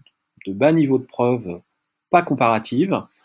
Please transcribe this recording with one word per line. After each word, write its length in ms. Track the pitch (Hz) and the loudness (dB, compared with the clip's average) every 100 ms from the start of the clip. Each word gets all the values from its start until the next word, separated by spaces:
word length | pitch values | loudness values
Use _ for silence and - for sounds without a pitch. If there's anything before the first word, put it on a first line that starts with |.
| _ _ _ _ - | _ _ _ _ -12
de 80 | |
bas 200 | 98 143 | 0 2
niveau 240 | 165 143 131 | 4 2 0
de 80 | 127 | -2
preuve, 560 | - 123 123 95 87 _ _ _ _ _ | -2 -2 -2 -6 -14 _ _ _ _ _
pas 140 | 175 | 0
comparatives, 800 | 170 135 117 110 110 120 196 123 - _ | 2 0 2 0 -2 -2 -2 -2 -6 _